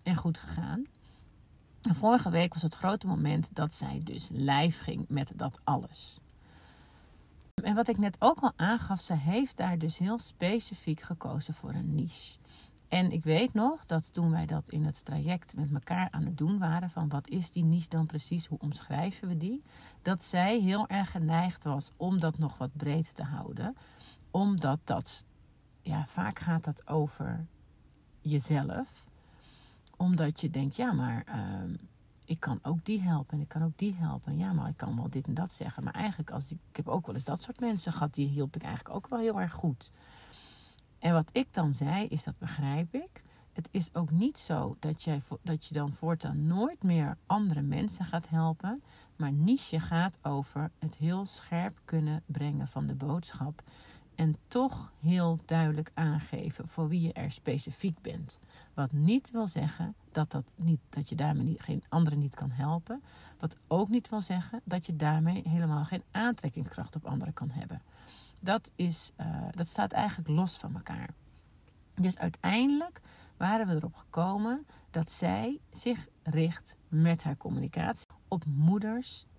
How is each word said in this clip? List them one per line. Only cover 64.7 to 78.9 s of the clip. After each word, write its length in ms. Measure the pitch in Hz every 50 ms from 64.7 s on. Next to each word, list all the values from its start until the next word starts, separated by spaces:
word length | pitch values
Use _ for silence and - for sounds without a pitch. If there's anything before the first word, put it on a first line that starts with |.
| 170 180 165
je 100 | - 170
daarmee 480 | 151 151 151 156 160 156 165 180 190 - 165
helemaal 380 | 160 170 170 160 151 147 151
geen 180 | - - 180 - -
aantrekkingskracht 840 | - 196 220 240 240 - - 151 - - 156 - - - - - -
op 100 | 156 156
anderen 280 | - 139 135 - 156 156
kan 160 | - - -
hebben. 320 | 123 - - - - - - - - - - - - - - - - -
Dat 320 | - 180 196 220 - - -
is, 360 | - 180 175 165 - - - -
eh, 280 | - 156 160 156 147 170 180
dat 160 | - 175 170 165
staat 240 | - - 202 185
eigenlijk 380 | - - - 208 - - 165 156
los 280 | 151 156 185 180 - -
van 180 | - - -
elkaar. 340 | 175 - - - - - - 165 - - - - - - - - - - - - - - - -
Dus 240 | - 180 185 180 -
uiteindelijk 840 | - 175 160 - - 180 196 226 254 277 285 294 330 359 - - - - - - - - - -
waren 300 | - 185 208 226 220 190
we 80 | 175
erop 200 | 156 156 170 160
gekomen 720 | - - - - 170 170 185 196 202 214 226 247 285 302 - - - - -
dat 200 | - 165 165 -
zij 480 | - - 185 175 185 202 220 233 285 294 - -
zich 380 | - - - 240 240 - - - - _ -
richt 540 | - 147 151 160 165 165 - - - - - _ -
met 360 | - 156 160 165 170 165 -
haar 140 | 156 147 -
communicatie 720 | - - - 131 135 - - - 170 - - - - - - - - -
op 180 | - 175 160
moeders 800 | 151 143 139 151 165 190 208 196 214